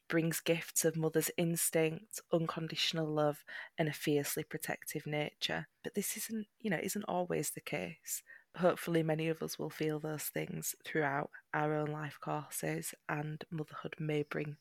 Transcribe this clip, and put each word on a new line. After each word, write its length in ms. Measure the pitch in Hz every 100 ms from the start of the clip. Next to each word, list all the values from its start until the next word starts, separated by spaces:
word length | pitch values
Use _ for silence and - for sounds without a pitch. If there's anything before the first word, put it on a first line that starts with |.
| -
brings 320 | 165 165 156
gifts 440 | - 165 - -
of 120 | 160 165
mother's 340 | 156 160 160 -
instinct, 840 | 170 170 - 165 160 160 - - -
unconditional 760 | 170 165 - 160 156 - 165 156
love, 380 | 151 147 143 - - - -
and 100 | 156
a 40 |
fiercely 500 | - - 147 143 -
protective 640 | 156 156 - - - 151 151
nature. 640 | 151 151 - - 160 156 _
But 100 | -
this 220 | - - 220
isn't, 300 | - 220 208 _
you 100 | 214
know, 100 | 170
isn't 220 | 190 208
always 460 | 208 180 180 160 151
the 100 | -
case. 600 | - 151 175 165 - - - - _ -
Hopefully 460 | 180 - - 165
many 240 | 160 156 160
of 120 | 160
us 160 | 156 -
will 120 | 156
feel 300 | - 156 151
those 240 | 156 151
things 500 | - 151 156 160 - -
throughout 460 | - 156 139 139 - - -
our 200 | 156 151 151
own 120 | 151
life 300 | 151 147 -
courses, 760 | 156 151 143 - 156 160 - - -
and 360 | 151 151 151 -
motherhood 440 | 160 151 - 151 -
may 220 | 156 151
bring 320 | 147 151 151 147